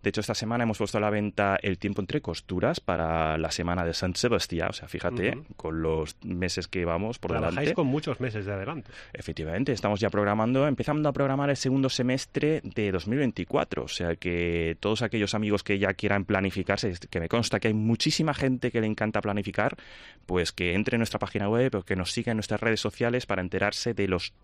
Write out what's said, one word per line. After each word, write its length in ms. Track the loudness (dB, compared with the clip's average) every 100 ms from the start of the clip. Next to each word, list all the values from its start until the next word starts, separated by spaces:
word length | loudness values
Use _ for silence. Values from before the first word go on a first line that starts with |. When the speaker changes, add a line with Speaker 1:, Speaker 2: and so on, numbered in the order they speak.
Speaker 1:
De 80 | -2
hecho, 100 | -2
esta 140 | -2
semana 280 | -2 -2 0
hemos 140 | 0 0
puesto 200 | 0 2
a 20 |
la 100 | 2
venta 480 | 2 0 2 2 2
El 180 | 0 -2
tiempo 220 | -2 -2
entre 200 | -2 -2
costuras 580 | -4 -8 -4 0 2 0
para 560 | -2 0 2 2 2 0
la 140 | 0
semana 340 | -2 0 0
de 100 | 0
Sant 220 | 0 -2 0
Sebastià. 520 | 2 2 0 -2 -2
O 40 |
sea, 140 | -4 -10
fíjate, 440 | -4 -4 0 -2
Speaker 2:
Ujú. 240 | -2 -12 -8
Speaker 1:
con 260 | -4 0
los 340 | 0 0 -2 -8
meses 440 | -6 -2 -2 -2 -4
que 160 | -2
vamos 340 | 0 0 -2 -4
por 140 | -2
Speaker 2:
Trabajáis 240 | 0 0 0
Speaker 1:
delante. 180 | 0
Speaker 2:
con 120 | 2 2
muchos 320 | 0 -2 -4
meses 260 | -4 -4 -4
de 60 |
adelanto. 380 | -4 -6 -8 -12 -18 -16
Speaker 1:
Efectivamente, 600 | -10 -8 -6 -4 -2 0
estamos 260 | 0 0 2
ya 100 | 2
programando, 580 | 2 2 2 2 4 2
empezando 400 | 2 0 0 0
a 40 |
programar 380 | 2 0 2 0
el 60 | 0
segundo 320 | 2 2 2
semestre 720 | 2 0 0 -2 0 0 0
de 300 | -2 0 0
dos 160 | 0 0
mil 100 | 0
veinticuatro. 640 | 0 0 0 0 0 -4
O 40 | -4
sea 260 | -2 -2
que 600 | 0 0 0 2 2 0 0
todos 240 | 0 0
aquellos 320 | 0 0 0
amigos 300 | 2 2 2
que 160 | 2 2
ya 140 | 2
quieran 300 | 2 2 2
planificarse, 680 | 2 2 2 -2 0 0 0 -4 -6
que 80 | -4
me 100 | 0
consta 300 | 0 2 2
que 100 | 2
hay 60 |
muchísima 600 | 2 2 2 2 2 0
gente 360 | 2 0 0 0
que 100 | 0
le 60 | 0
encanta 340 | 0 0 0
planificar, 280 | 0 -2 -2 0 0 -2 -16 -20 -20 -20 -2
pues 260 | 0 0
que 220 | 0 0
entre 220 | 2 2 0
en 40 |
nuestra 180 | 0 -2
página 300 | -2 -2 2
web 260 | 2 2 0
o 60 |
que 140 | -2 -2
nos 160 | -2
siga 200 | -2 -2
en 40 | -2
nuestras 240 | -2 0
redes 200 | 2 2
sociales 440 | -2 0 0 0 0
para 140 | -2
enterarse 540 | 0 0 0 0 -2
de 120 | 0 0
los 260 | 0 -2 _